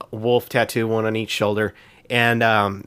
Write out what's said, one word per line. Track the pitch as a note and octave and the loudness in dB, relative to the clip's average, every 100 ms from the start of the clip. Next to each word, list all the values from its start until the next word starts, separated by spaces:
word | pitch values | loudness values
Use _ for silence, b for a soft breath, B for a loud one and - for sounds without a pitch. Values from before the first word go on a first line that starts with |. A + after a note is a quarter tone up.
| - | -14
wolf | A2 A#2 B2 - | -6 0 0 0
tattoo, | B2 A2 A#2 A2+ | 0 0 0 0
one | A2 A2 | 0 0
on | A2 | -2
each | G#2+ | -4
shoulder. | - G#2 G#2 G#2 b b b - | -2 -2 0 -4 b b b -4
And, | A#2+ A#2 A#2 | 0 2 2
um, | A#2 G#2+ G2+ G2 | 2 2 0 -4